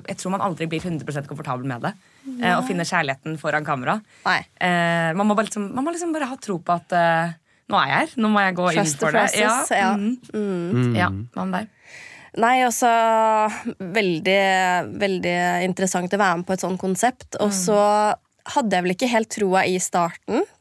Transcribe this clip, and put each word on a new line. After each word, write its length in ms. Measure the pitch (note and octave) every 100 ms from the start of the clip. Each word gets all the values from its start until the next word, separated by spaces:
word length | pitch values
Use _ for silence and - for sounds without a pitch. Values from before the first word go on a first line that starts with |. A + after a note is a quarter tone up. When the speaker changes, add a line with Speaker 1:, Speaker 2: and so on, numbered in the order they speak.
| -
Speaker 1:
jeg 120 | G3
tror 120 | F#3
man 80 | F#3+
aldri 240 | G3+ D3+ E3
blir 140 | D#3+
hundre 240 | F3+ D#3 B2
prosent 200 | C#3+ C#3+
komfortabel 380 | C#3 - B2+
med 160 | C3+ A#2+
det, 140 | D#3+ - _ _ C4+
eh, 20 |
Speaker 2:
Nei. 200 | B3 -
Speaker 1:
å 120 | - B3+
finne 180 | F3+
kjærligheten 540 | E3+ F3+ D3 C3+ D#3 D#3
foran 240 | D#3 D3+
kamera. 380 | D3+ C#3 B2+ G#3+ - - G#3
Speaker 2:
Nei. 180 | F3 - _
Speaker 1:
Eh, 540 | F3+ F3 E3+ E3+ E3
man 120 | E3 G#3
må 80 |
bare 120 | G#3 G#3+
liksom, 260 | G#3 G3
man 100 | B3 C#4+
må 40 |
liksom 180 | E4+ E4+
bare 140 | D#4 B3+
ha 100 | C4
tro 220 | - F3
på 160 | -
at, 180 | F3 -
eh, 400 | F3 E3+ E3 E3 E3 _ _ -
«Nå 120 | G3
er 40 | C#3
jeg 80 | D3
her, 120 | D#4+ -
nå 60 | G#3+
må 100 | G#3
jeg 100 | G3
gå 140 | F3+ F3+
inn 80 | G#3
Speaker 2:
Trust 140 | E3+ C#3+
the 80 | E3
Speaker 1:
for 60 |
det.» 220 | D3+ - G3+
Ja, 100 | G#3+
Speaker 2:
process, 220 | A#3+ D4+
ja. 260 | G3+ F#3+ G3+
Speaker 1:
mhm. 220 | G#3 B3 -
Speaker 2:
Mm. 380 | G#3+ G3+ F3+ E3+
Speaker 3:
Mm. 220 | B2 B2 A2+
Speaker 1:
Ja, 120 | -
hva 400 | F#2+ A#2+ - F#3
med 120 | F#3
deg? 60 | A3 _ - - - - - -
Speaker 2:
Nei, 240 | A3+ B3+
altså, 880 | B3 A#3 A#3+ A3+ A3+ A3+ A3 A3 G#3+ G#3+ A#3+ -
veldig, 1200 | F3+ G#3 F#3+ D#3+ F#3 G3 F#3+ F#3 F#3 F3+ A2+ -
veldig 360 | G3+ F3+ F3+ F3 F3+ F3
interessant 480 | F#3 F3+ F#3+ F3+ F3
å 80 | G3+
være 160 | G3 E3+
med 40 | F3+
på 60 |
et 80 | F#3
sånt 180 | F3 F#3
konsept, 560 | F#3+ F#3 B3 B3+ - -
og 80 | G#3
Speaker 1:
Mm. 160 | G3
Speaker 2:
så 500 | F3+ G#3 G#3 G#3 G#3 - _ _ -
hadde 240 | D4 A3+
jeg 120 | F#3
vel 80 | F3+
ikke 140 | F#3 B3
helt 200 | A#3 A3
troa 340 | - G3 F#3 F3
i 120 | F#3
starten 640 | - F#3 E3+ - - A3+ G#4 _